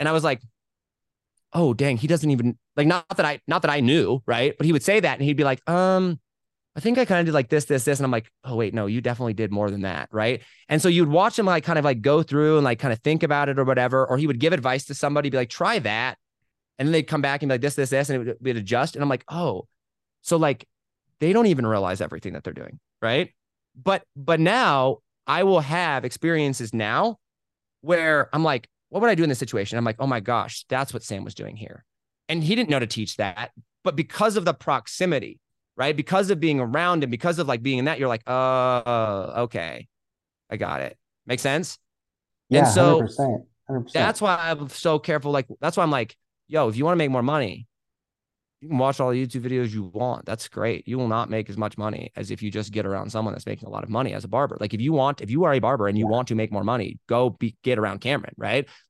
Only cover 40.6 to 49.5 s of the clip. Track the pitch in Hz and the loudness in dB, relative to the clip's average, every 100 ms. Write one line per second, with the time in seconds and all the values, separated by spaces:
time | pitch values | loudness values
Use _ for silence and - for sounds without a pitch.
40.6 | 98 71 65 - _ _ - 123 139 147 | -4 -4 -8 -12 _ _ -6 -4 -2 -2
41.6 | 180 - _ _ _ _ _ _ - 139 | -4 -12 _ _ _ _ _ _ 2 4
42.6 | 127 101 - 160 113 - 135 127 - _ | 6 6 6 6 2 -2 -2 -2 -8 _
43.6 | - 131 120 160 196 - 208 170 165 156 | -6 -6 -2 0 0 0 0 0 -2 -4
44.6 | 139 - 170 151 - 151 143 143 - - | -6 -2 0 0 0 -2 0 -2 -2 -4
45.6 | 156 190 165 139 113 - _ _ - 156 | -2 0 2 0 -2 -10 _ _ -4 0
46.6 | 120 110 156 175 147 131 120 151 107 - | 0 2 2 2 2 0 0 0 -2 -6
47.6 | 117 _ _ _ _ _ _ _ _ _ | -16 _ _ _ _ _ _ _ _ _
48.6 | 151 135 135 139 127 123 131 127 123 | -4 0 2 2 0 0 -4 -6 -4